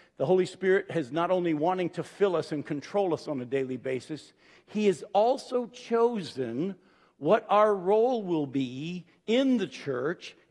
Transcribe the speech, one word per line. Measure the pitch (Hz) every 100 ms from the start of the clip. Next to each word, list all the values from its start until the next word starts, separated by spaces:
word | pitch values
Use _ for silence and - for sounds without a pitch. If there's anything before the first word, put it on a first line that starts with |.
| _ -
the | 139
Holy | 185 185
Spirit | - 190 190 196
has | 165 123
not | 151 175
only | 185 175 151
wanting | 165 185 170
to | -
fill | - - 202 165
us | -
and | 151
control | - 147 - 202 190
us | 151 -
on | 139
a | 123
daily | 135 131 127
basis, | 131 131 - 151 - _ _ - _
he | 208 208
has | 180 -
also | 196 233 262 - 254 240
chosen | - - 233 233 226 151 131 120 120 185 190 _ _ _ _
what | 143 208 -
our | 202 214 202
role | 175 214 240 240
will | 190 160 143
be | 135 127 131 160 180 - _ -
in | 240 269 240
the | 175
church | - - 123 139 175 - - _